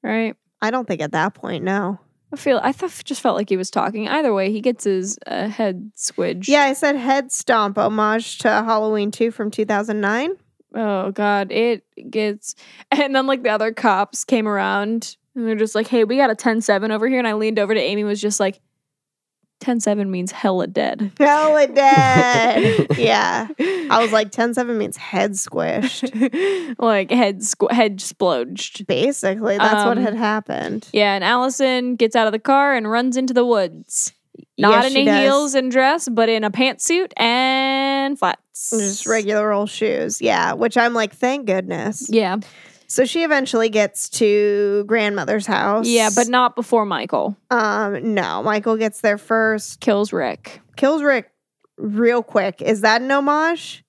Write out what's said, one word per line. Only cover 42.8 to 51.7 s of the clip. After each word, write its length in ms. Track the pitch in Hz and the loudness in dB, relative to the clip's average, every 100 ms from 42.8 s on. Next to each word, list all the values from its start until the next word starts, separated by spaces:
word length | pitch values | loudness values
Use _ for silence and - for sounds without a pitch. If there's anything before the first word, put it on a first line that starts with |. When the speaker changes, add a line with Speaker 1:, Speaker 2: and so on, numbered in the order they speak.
| _ | _
Speaker 2:
So 160 | - 254 | 0 0
she 180 | 330 | 2
eventually 460 | 330 294 262 226 226 | 0 0 0 0 2
gets 400 | 214 202 - - | 2 0 -2 -8
to 760 | - 220 208 208 202 202 202 202 | 0 2 4 2 2 0 0 0
grandmother's 600 | 226 208 196 160 214 202 | 0 0 -2 -2 -2 0
house. 420 | 196 202 214 233 | 0 2 0 2
Speaker 1:
Yeah, 220 | 233 220 | 2 4
but 140 | 202 233 | 2 2
not 280 | 247 247 240 | 4 2 0
before 300 | 240 233 208 | 0 0 2
Michael. 520 | 160 123 127 78 202 _ | -4 -2 -2 -2 -6 _
Speaker 2:
Um, 640 | 240 214 208 208 202 226 208 | 0 0 0 -2 -4 -2 -2
no, 260 | 123 82 | -2 -2
Michael 360 | 160 208 220 220 | -2 -2 0 -2
gets 240 | 220 - | -2 -2
there 180 | 220 208 | -2 -2
first. 600 | - 226 220 214 - - | 0 0 2 0 -6 -6
Speaker 1:
Kills 320 | - 202 208 | 0 0 0
Rick. 480 | 185 127 85 - - _ - | -2 -4 -6 -14 -20 _ 0
Speaker 2:
Kills 280 | 269 311 | 0 2
Rick 280 | 285 262 - _ _ _ _ | 2 0 -2 _ _ _ _